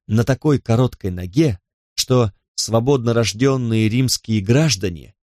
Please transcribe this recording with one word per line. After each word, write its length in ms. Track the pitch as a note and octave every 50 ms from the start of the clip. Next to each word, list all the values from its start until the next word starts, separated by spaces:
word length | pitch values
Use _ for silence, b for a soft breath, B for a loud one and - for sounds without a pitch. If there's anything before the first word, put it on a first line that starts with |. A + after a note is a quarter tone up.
| _
на 160 | - G#2 A#2 A#2+
такой 360 | - C3 - - D#3 D3 B2+
короткой 500 | - - A2+ A2+ C3 A#2+ - - - F#2+
ноге, 500 | F2+ F2+ F2+ F2+ F2+ C#3 E3 C#3+ G2 - _ _ _ _ _ _ _
что 360 | - - - B2+ B2+ A#2 G2+ - _ _ _ _
свободно 580 | - - - G#2+ A2+ A#2 C3 C#3+ C3 A2+ A#2 A2+
рожденные 760 | A#2 A2+ G2+ F#2 G#2+ C3 C#3 C3+ C3 B2 A#2 A2+ A2 A2 A2
римские 520 | G#2+ B2 C3+ A#2+ - - - - A2 G#2+
граждане 760 | F#2+ G2 A#2 C#3 D#3+ D#3 B2+ F#2 G2+ F#2+ E2+ D2 B1 A1 _ _